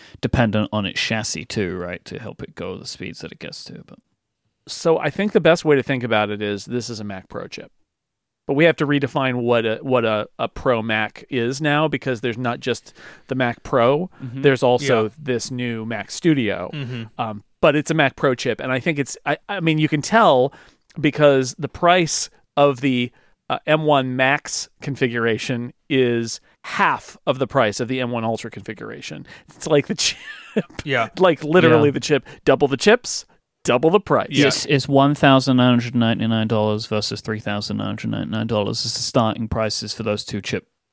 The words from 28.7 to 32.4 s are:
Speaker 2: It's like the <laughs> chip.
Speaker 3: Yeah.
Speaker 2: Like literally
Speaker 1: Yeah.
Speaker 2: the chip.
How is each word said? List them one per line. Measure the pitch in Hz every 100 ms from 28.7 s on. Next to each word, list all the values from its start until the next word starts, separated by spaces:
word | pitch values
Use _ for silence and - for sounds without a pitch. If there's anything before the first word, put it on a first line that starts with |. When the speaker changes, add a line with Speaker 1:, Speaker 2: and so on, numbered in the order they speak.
| 107 110 120 - 147 - - -
Speaker 2:
It's | - -
like | 151 -
the |
<laughs> |
chip. | - - - - - - - - -
Speaker 3:
Yeah. | 151 131 110 -
Speaker 2:
Like | 185 156
literally | 151 175 165 160 147
Speaker 1:
Yeah. |
Speaker 2:
the | 135
chip. | - 143 - -